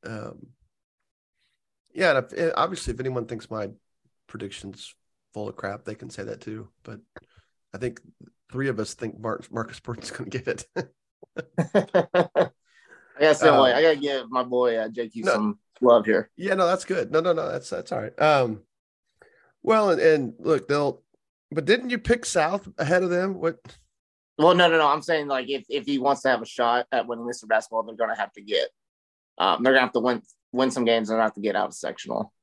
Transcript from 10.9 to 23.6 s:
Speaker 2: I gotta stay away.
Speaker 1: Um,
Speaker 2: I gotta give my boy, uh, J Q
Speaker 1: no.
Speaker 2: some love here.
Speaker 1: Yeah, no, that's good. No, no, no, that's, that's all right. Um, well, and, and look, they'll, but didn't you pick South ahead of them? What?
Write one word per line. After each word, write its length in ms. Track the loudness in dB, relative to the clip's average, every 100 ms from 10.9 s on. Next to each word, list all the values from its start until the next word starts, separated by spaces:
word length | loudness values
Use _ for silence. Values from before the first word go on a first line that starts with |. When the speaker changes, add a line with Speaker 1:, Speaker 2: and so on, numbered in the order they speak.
| _ _ _ -20 -14 -12 -6 0 0
Speaker 2:
I 760 | 0 -2 0 0 0 0 -2 _ _ _ _ -20 _ 0
gotta 160 | 2 6
stay 120 | 6
away. 220 | 6 6
Speaker 1:
Um, 40 | 6
Speaker 2:
I 40 |
gotta 140 | 4 2
give 340 | 0 -4 -4
my 120 | -4
boy, 340 | -2 2 2 2
uh, 120 | -4
J 200 | -6 -8
Q 140 | -6
Speaker 1:
no. 80 | -2
Speaker 2:
some 260 | 0 0 -4 _ _
love 240 | 6 6 6
here. 240 | 0 0 -8
Speaker 1:
Yeah, 200 | -4 0
no, 100 | 2
that's 200 | 0 -2
good. 260 | -4 0
No, 80 | 0
no, 140 | 0
no, 180 | 0 -2
that's, 180 | -8 -8
that's 220 | -10 -8
all 100 | -8
right. 180 | -8 0
Um, 420 | 4 4 2 -4 _ _ _ _ _ _ -20 _ _ _
well, 300 | 2 2 4
and, 100 | 4
and 320 | 4 4 0 -8
look, 280 | -2 -2 0
they'll, 360 | 0 0 -4 _ _ _ _ _
but 140 | -6 2
didn't 260 | 0 2
you 80 | -6
pick 260 | 0 0 0
South 420 | 0 0 0 -8 -6
ahead 260 | 0 2
of 60 | 2
them? 260 | 0 -2 -2
What? 220 | -4 -6